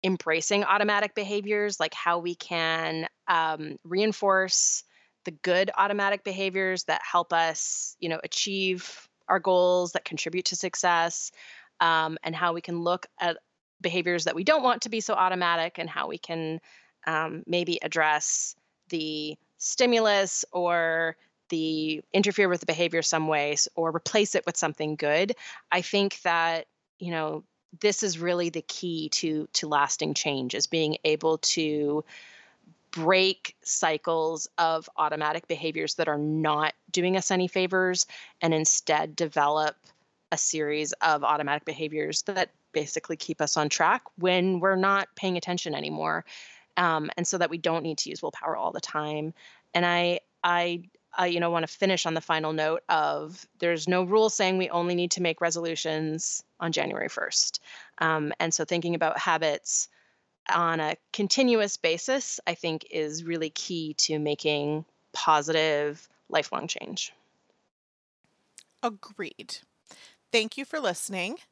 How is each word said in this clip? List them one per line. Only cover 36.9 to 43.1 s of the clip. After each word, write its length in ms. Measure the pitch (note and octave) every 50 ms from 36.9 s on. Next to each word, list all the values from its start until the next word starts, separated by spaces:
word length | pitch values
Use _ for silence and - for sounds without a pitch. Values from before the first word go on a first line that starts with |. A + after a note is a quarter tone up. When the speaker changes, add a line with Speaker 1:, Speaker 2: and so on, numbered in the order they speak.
Speaker 1:
doing 260 | - F#3 F3 F3+ F#3
us 140 | F#3+ F#3 -
any 180 | G3 F#3 F#3 F3+
favors 580 | - F#3+ F#3 F3+ F#3+ F#3 F#3 F#3 F3+ F3+ - - - - - - _ _
and 120 | - E3 D#3+
instead 640 | D#3 D#3 - - - - - D#3 D3+ D#3 D#3 D3+
develop 600 | - F3 D#3 - D#3 C#3+ D3 D3+ D#3 D#3 D3+ - _ _ - _ _ _ _ _ _ _ _
a 80 | - D#3
series 540 | - - - D#3 D3+ D3 D3+ D3+ D3+ C#3+ -
of 300 | _ - E3 D#3 D3 C#3+
automatic 400 | C#3+ D3+ D3 D3 C#3+ D3 D3 _
behaviors 580 | - - C#3 D#3+ D3+ D#3 D#3 D3+ D3+ D#3 -
that 280 | - - G3 F#3+ F3 - _ _ _ _
basically 440 | - D#3 D3 - - D#3+ - -